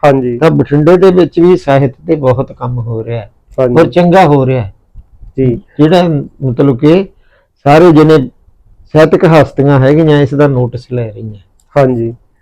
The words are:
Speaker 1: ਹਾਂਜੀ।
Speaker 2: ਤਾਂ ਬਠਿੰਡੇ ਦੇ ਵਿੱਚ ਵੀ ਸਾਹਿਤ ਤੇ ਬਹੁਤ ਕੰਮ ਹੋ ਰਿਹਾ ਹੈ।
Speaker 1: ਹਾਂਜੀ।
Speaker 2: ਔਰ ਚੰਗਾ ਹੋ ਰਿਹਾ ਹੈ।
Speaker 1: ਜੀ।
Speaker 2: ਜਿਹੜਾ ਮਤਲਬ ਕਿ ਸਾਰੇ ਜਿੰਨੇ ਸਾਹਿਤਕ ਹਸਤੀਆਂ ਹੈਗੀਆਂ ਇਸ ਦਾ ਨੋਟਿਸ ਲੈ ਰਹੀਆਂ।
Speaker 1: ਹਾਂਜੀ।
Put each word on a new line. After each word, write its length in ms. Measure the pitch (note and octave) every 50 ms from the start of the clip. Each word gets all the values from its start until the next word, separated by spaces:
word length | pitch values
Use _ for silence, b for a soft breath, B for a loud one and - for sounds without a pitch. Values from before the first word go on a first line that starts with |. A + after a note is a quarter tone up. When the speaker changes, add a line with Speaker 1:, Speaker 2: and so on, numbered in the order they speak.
| -
Speaker 1:
ਹਾਂਜੀ। 340 | D3 C3+ C3+ B2 B2 A#2+ A#2+
Speaker 2:
ਤਾਂ 120 | D3+ D#3+
ਬਠਿੰਡੇ 460 | D3+ C#3+ B2+ - C#3+ D3 D3+ E3+ F3+
ਦੇ 140 | F3 F#3 F#3+
ਵਿੱਚ 300 | F3+ F#3 E3+ - - E3+
ਵੀ 160 | E3+ F3+ F#3
ਸਾਹਿਤ 360 | F3 - C#3+ C#3 C3+ C#3+ C3+ C3+ _ -
ਤੇ 100 | E3+ D#3+
ਬਹੁਤ 360 | D3+ C3+ B2+ B2 C3 B2+ -
ਕੰਮ 260 | - - B2+ B2 B2 A#2+
ਹੋ 260 | A2+ A2+ A2+ A2+ A2+
ਰਿਹਾ 160 | A#2 A#2 A#2
ਹੈ। 100 | G2+ - _ _ _ - - -
Speaker 1:
ਹਾਂਜੀ। 140 | C3 B2 A#2+ D#3+
Speaker 2:
ਔਰ 100 | E3 B2
ਚੰਗਾ 340 | - F3 F3 F3 E3 F#3+ F3+
ਹੋ 220 | D3 D3 C#3 C3
ਰਿਹਾ 160 | B2+ C3 B2+
ਹੈ। 120 | G#2+ G2 - _ _ _ - - - _ _ - - - - C3+
Speaker 1:
ਜੀ। 180 | C3 B2+ A#2
Speaker 2:
ਜਿਹੜਾ 520 | - - _ _ - D3 D#3 F3 F3 F3+ E3+ D#3 C#3 - - _ -
ਮਤਲਬ 360 | C#3 C3 A#2+ B2+ C#3+ C#3 C3 -
ਕਿ 300 | D3 D3+ E3 G3 G3 - _ _ _ _ _ _ _ _ _ _ -
ਸਾਰੇ 280 | C#3 D3 D#3+ F3 F3
ਜਿੰਨੇ 240 | D3+ D3+ D#3 D#3 D#3 D3+ B2+ - - _ _ _ _ _ _ _ _ _ - _
ਸਾਹਿਤਕ 320 | - D#3 D#3+ D#3 - D#3 F#3+
ਹਸਤੀਆਂ 560 | D#3+ D#3+ D#3 C3 - - - C3+ C#3+ C#3+ C3+
ਹੈਗੀਆਂ 420 | C3 C3+ D3+ D#3+ E3 D#3 D3 D3
ਇਸ 120 | C#3+ B2 C#3+
ਦਾ 140 | C#3 D3 C#3+
ਨੋਟਿਸ 380 | C3+ B2 B2 A#2+ A#2+ B2 - -
ਲੈ 200 | B2+ A#2+ A#2 A2
ਰਹੀਆਂ। 280 | G#2 A2 A2 A2 G#2+ G2+ _ _ _ _ _ _ - C#3+
Speaker 1:
ਹਾਂਜੀ। 360 | C#3 C3 B2+ A#2 A2+ A2+ A#2+ - _ _ _ _